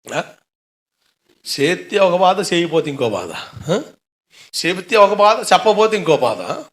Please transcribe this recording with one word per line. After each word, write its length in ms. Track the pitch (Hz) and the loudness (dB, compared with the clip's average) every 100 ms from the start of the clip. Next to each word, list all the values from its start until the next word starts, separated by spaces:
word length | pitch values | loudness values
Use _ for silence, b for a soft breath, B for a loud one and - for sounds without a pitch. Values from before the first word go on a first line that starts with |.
| - | -8
ఆ? 80 | 131 - _ _ _ _ _ _ _ _ _ _ _ | -10 -10 _ _ _ _ _ _ _ _ _ _ _
చేస్తే 540 | - - 147 180 - 202 | -12 -2 -2 -2 -6 0
ఒక 160 | 190 | 0
బాధ, 380 | 175 185 196 190 | 4 2 2 -2
చేయకపోతే 360 | 175 170 160 151 | -2 0 -2 -4
ఇంకో 200 | 135 120 | -4 -4
బాధ. 220 | 98 87 78 - - 143 | -4 -8 -14 -16 -14 -6
ఆ? 100 | 202 311 _ _ _ _ b b | -6 -6 _ _ _ _ b b
చెబితే 420 | - 165 185 180 220 | -6 -6 -6 0 4
ఒక 160 | 196 | 4
బాధ, 400 | 202 208 233 214 | 6 4 2 2
చెప్పకపోతే 440 | 180 214 202 214 214 | 2 4 2 2 0
ఇంకో 200 | 160 131 | 0 2
బాధ. 460 | 120 92 90 185 302 | 2 -2 -8 -10 -12